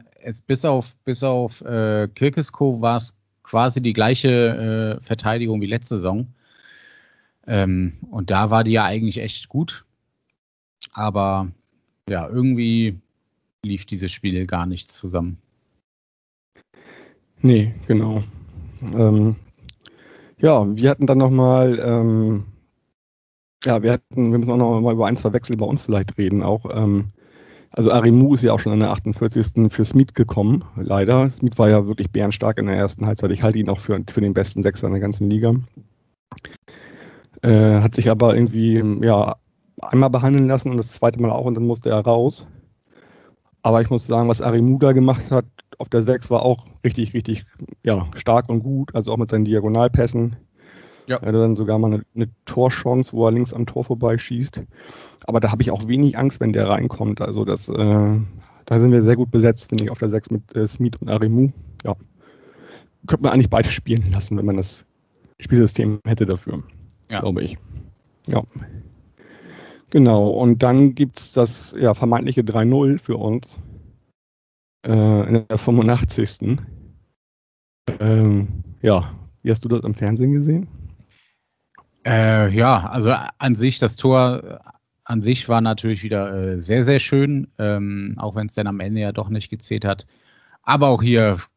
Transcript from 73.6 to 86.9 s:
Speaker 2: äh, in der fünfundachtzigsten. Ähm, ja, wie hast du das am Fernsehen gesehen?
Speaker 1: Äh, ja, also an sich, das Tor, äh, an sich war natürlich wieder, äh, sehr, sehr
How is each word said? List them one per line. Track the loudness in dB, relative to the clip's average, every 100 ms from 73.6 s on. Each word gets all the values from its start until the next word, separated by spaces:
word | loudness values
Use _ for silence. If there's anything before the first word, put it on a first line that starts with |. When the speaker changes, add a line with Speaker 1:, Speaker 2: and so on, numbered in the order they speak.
| -20 -20 -20 _ _ _ _ _ _ _ _ _ 0
Speaker 2:
äh, | 2 4 2 2
in | 0 0
der | -4
fünfundachtzigsten. | 0 2 2 2 0 -2 -4 -4 -4 -4 -6 -18 -20 -20 _ _ _ _ _ _ _ _ -12 -4
Ähm, | 2 4 4 2 -2 -8 -12 -2
ja, | 2 2 0 -10 -20 _
wie | -2
hast | -2
du | -2
das | -4
am | -4
Fernsehen | -4 -2 0 0
gesehen? | 0 0 -2 -4 -14 -20 -20 _ _ _ _ _ _ _ _ _ _ 0
Speaker 1:
Äh, | 2 4 4 2
ja, | 2 4 2 0
also | -2 0 0 -4 -4
an | -2
sich, | 0 0 0
das | -2 0
Tor, | 2 4 2 -2
äh, | -8 -18 -20 -20 _ _
an | -6 -4
sich | 0 -2 0
war | 0
natürlich | 0 -2 -4 -6
wieder, | -4 -4 -4 -4 -4 -4
äh, |
sehr, | -2 0
sehr | 2